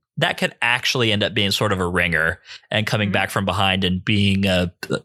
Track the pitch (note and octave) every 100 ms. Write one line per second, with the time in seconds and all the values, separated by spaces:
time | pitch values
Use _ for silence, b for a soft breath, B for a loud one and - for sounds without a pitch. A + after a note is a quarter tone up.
0 | _ - D3+ - F#3 - A#2 B2 - C3+
1 | A2+ G#2 G2+ G#2+ G2+ - G#2+ F#2+ F2+ F2+
2 | F2 D#2+ D#2+ F2+ B B B G#2+ A2 A2
3 | G2+ F#2+ F#2+ - F#2+ F#2 G2 F#2+ F#2+ F#2
4 | - G#2 G2+ G2 G2 F2+ F2 - - -